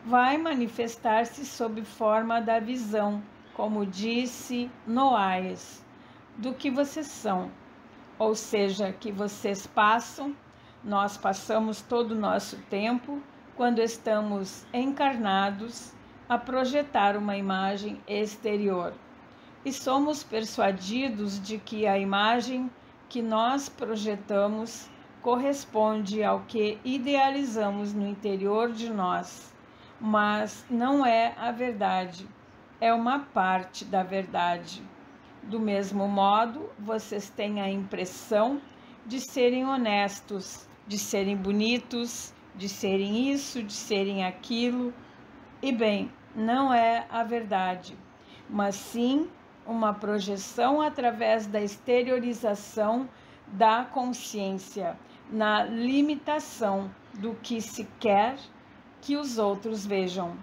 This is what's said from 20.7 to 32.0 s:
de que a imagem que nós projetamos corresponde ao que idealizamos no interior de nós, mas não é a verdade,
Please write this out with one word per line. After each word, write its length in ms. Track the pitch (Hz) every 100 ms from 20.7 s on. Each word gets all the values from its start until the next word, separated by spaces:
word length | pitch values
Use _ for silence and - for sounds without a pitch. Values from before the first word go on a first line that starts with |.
| 190 185 233 269 208 208 196
de 160 | 196 220
que 300 | - 214 208
a 120 | 196
imagem 720 | 196 196 214 240 240 254 254 - - - -
que 140 | 247
nós 480 | 226 220 233 277 277
projetamos 1160 | - 220 220 208 202 - 202 202 214 226 - - - - -
corresponde 1000 | 247 240 277 277 - 214 214 214 196 214
ao 180 | 202 196
que 380 | 196 233 208 214
idealizamos 1120 | 254 262 240 285 269 277 277 220 208 202 208
no 120 | 208 202
interior 640 | 196 208 196 196 214 240
de 200 | 226 233
nós, 600 | 214 180 175 180 - - - - - - -
mas 680 | 214 214 208 208 214 - -
não 380 | 240 247 285 262
é 280 | 226 233 233
a 120 | 233
verdade, 760 | 226 247 214 196 185